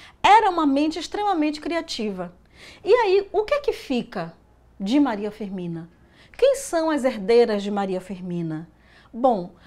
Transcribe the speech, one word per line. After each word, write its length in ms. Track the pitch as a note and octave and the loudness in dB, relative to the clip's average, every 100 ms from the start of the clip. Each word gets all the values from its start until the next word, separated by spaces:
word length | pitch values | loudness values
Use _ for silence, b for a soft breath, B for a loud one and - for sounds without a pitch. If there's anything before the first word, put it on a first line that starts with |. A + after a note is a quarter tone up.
| B B | B B
era 260 | E4 G#4+ G#4+ | 6 6 6
uma 200 | F4 D4+ | 2 2
mente 320 | C4+ D#4 D#4+ | 2 0 -2
extremamente 600 | D#4 - G#4 F4 D4+ D4+ | -6 -4 -2 0 0 -2
criativa. 760 | D4+ E4+ E4 - G#3+ F#3 F3 - _ B B B | -4 -6 -6 -6 -6 -6 -10 -12 _ B B B
E 100 | - | 2
aí, 340 | A#4+ G#4+ F#4+ G4 | 4 4 2 0
o 120 | G4 | -2
que 120 | A4 D5 | -2 -2
é 40 | |
que 140 | C#5+ | -2
fica 600 | - - B3 - G3 E3 - _ _ _ - | -6 -4 -4 -4 -8 -10 -12 _ _ _ -10
de 200 | G3 C#4 | -2 2
Maria 320 | C#4 G#3 G#3 | 2 0 -6
Firmina? 580 | G#3 G3+ F#3+ F3 E3 E3+ b b b b - | -8 -10 -8 -8 -10 -12 b b b b 0
Quem 180 | C5+ C5 | 2 2
são 340 | - E4+ D#4+ | -2 -2 0
as 120 | D4+ | 0
herdeiras 600 | B3+ A3 F#3+ A#3 A#3 G#3 | 0 -2 2 4 4 2
de 80 | G3+ | -2
Maria 280 | G3+ G3 F#3 | -4 -2 -4
Firmina? 720 | F3+ F#3 F#3 F3 E3 D#3 E3+ b b b b | -8 -12 -8 -6 -6 -8 -12 b b b b
Bom, 420 | A3+ C4 A3 F3 - | -2 0 0 -4 -14